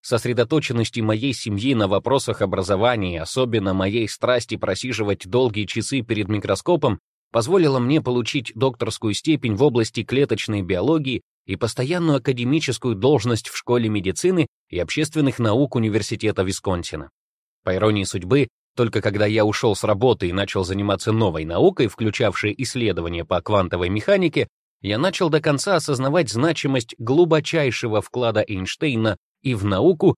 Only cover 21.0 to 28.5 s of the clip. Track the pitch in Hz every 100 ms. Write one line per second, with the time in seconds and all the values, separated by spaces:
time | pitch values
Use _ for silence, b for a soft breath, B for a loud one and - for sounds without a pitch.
21 | - 110 107 80 78 85 165 190 117 -
22 | 110 - 110 90 104 104 123 131 113 85
23 | 85 85 82 90 - 104 90 90 90 104
24 | - 196 175 151 113 _ _ _ 98 107
25 | 180 - 170 156 156 139 - 180 - 131
26 | 131 160 139 110 156 156 143 135 113 -
27 | 117 143 175 160 156 165 139 107 120 107
28 | - 123 117 107 -